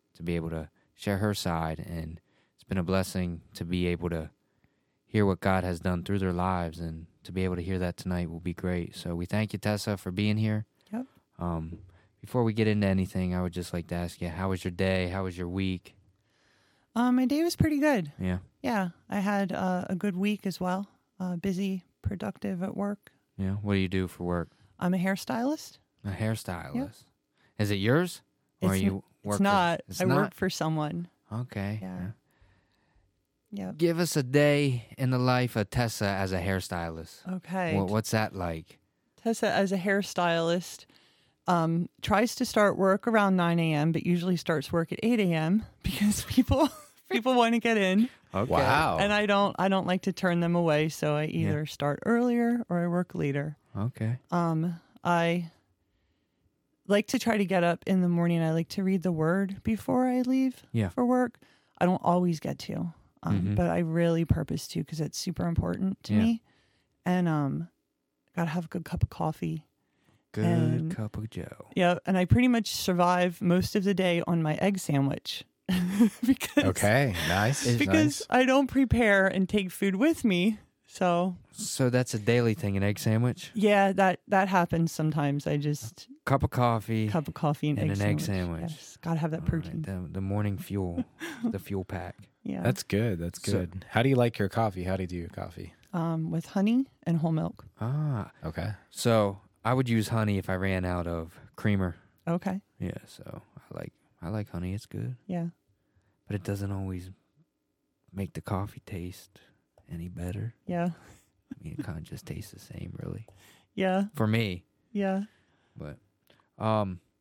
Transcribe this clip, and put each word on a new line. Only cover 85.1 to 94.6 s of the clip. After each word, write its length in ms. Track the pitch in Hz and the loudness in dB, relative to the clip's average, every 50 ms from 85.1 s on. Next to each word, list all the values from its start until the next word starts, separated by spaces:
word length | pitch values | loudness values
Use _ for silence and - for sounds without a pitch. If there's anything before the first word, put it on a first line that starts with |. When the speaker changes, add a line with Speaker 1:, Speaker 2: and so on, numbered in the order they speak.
| 147 151 147 143 143 147 - 156 | 0 2 0 0 0 0 -2 -2
Speaker 2:
I 100 | 151 147 | -2 0
just 500 | 143 151 147 143 - 110 - - - - 262 - _ | 0 -2 -2 -4 -6 -10 -14 -16 -20 -20 -20 -10 _
Speaker 1:
Cup 180 | - 139 135 143 | 2 2 2 2
of 80 | - | 0
coffee. 560 | - - 123 120 117 113 98 - 117 110 110 107 | 2 2 4 4 2 2 0 -2 0 0 0 0
Speaker 2:
cup 200 | 104 170 147 - | 0 0 -2 -4
of 60 | - | -4
coffee 360 | - - 143 143 - - 151 | -2 0 0 0 0 0 0
and 80 | 147 - | 0 0
Speaker 1:
And 120 | - 101 | 0 0
Speaker 2:
egg 60 | 101 98 | 0 2
Speaker 1:
an 60 | 101 | 2
egg 160 | 104 101 - | 2 2 2
Speaker 2:
sandwich. 400 | - - 98 92 90 87 82 80 | 0 0 0 0 0 -2 -2 -4
Speaker 1:
sandwich. 120 | 82 170 156 | -6 -8 -8
Speaker 2:
Yes, 240 | - - - - - | -10 -14 -20 -20 -10
gotta 180 | - 165 165 156 | -6 -4 -2 -2
have 120 | 156 160 | -2 -2
that 60 | 156 156 | -4 -2
Speaker 1:
All 40 | 156 170 | -2 0
right, 160 | - 165 - | 0 0 -4
Speaker 2:
protein. 180 | - - 165 | -6 -8 -8
Speaker 1:
the, 260 | 156 - 98 92 90 78 | -6 -6 -6 -6 -6 -6
the 100 | - 95 | -6 -6
morning 360 | 98 98 101 104 104 104 98 90 | -4 -2 -2 0 0 0 -2 -4
fuel, 440 | - - 98 101 95 90 85 85 - - _ _ - | -6 -6 -4 -4 -2 -2 -4 -6 -6 -8 _ _ -14
Speaker 2:
<laughs> 180 | 339 311 247 226 | -14 -10 -6 -4
Speaker 1:
the 160 | 233 - 95 | -4 -4 -6
fuel 240 | - - 101 98 92 | -6 -6 -6 -6 -6
pack. 440 | - - 90 87 87 - - 104 - _ _ _ | -6 -8 -8 -8 -10 -12 -16 -20 -20 _ _ _
Speaker 2:
Yeah. 180 | - - - | -8 -6 -2
Speaker 3:
That's 220 | - - 120 - - | 0 0 0 0 -2
good. 340 | - - 101 113 117 98 82 | -2 0 0 0 0 -2 -4
That's 220 | 85 87 - - - | -4 -6 -8 -6 -4
Speaker 1:
So 160 | - 101 90 | -2 -2 -2
Speaker 3:
good. 260 | 90 82 90 95 - - | -2 -4 -8 -12 -14 -2
How 140 | - 113 120 | 0 2 4
do 60 | 135 | 4
you 60 | 135 | 4
like 220 | 123 120 120 113 - | 4 4 4 2 0
your 120 | 104 95 | -2 -2
coffee? 340 | - 117 | 0 0